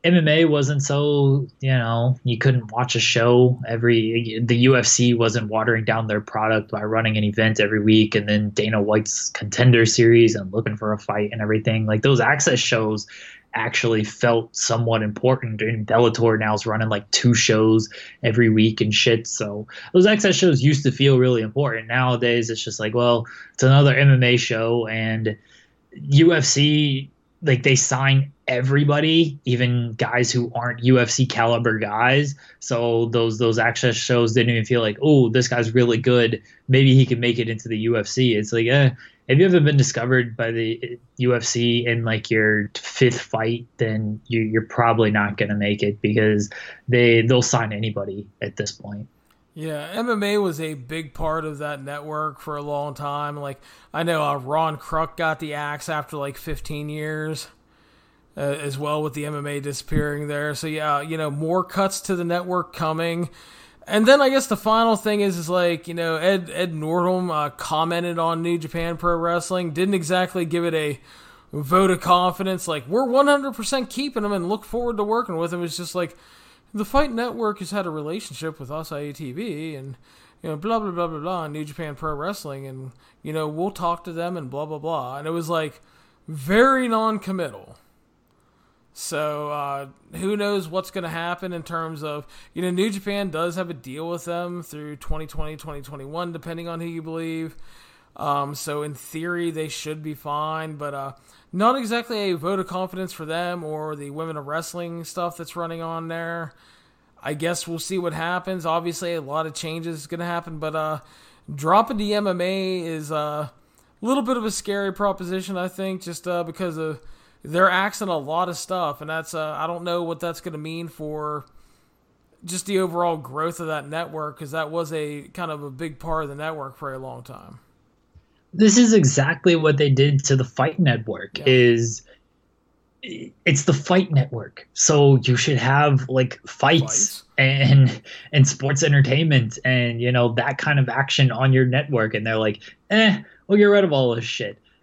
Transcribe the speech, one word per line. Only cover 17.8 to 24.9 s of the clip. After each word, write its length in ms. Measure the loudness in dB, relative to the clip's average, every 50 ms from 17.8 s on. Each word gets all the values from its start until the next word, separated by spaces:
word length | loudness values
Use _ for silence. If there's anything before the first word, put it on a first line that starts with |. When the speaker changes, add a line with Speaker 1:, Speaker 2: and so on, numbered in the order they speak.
| 2 0 -10 -18 -18 -20 -16 _ -2
Speaker 1:
every 260 | 0 4 4 4 6
week 320 | 6 6 4 4 4 0
and 140 | -2 0 2
shit. 320 | 2 4 4 2 2 0
So 400 | -6 -6 -6 -6 -6 -6 -10 -12 -12 -16 -18 -18 2 4
those 140 | 6 6
Access 280 | 6 6 4 4 2 4
shows 280 | 4 4 4 4 6 4
used 200 | 4 4 4 2
to 80 | 0 0
feel 260 | 4 4 6 6 6
really 240 | 6 4 4 2 0
important. 460 | -2 -2 -2 -2 -2 -2 -4 -6 -2
Nowadays, 600 | 0 2 2 2 2 2 2 2 2 2 0 -2
it's 160 | -4 -6 -6
just 160 | -8 -6 -4
like, 140 | -4 -2 0
well, 320 | 2 4 4 4 2 0 -4 -12 -18 -20 -20 _
it's 120 | 2 4
another 300 | 6 8 8 8 6 6
M 160 | 6 6 6
M 120 | 6 6 6
A 160 | 4 4 2
show, 480 | 2 0 -2 -2 0 0 0 0 0
and 500 | -2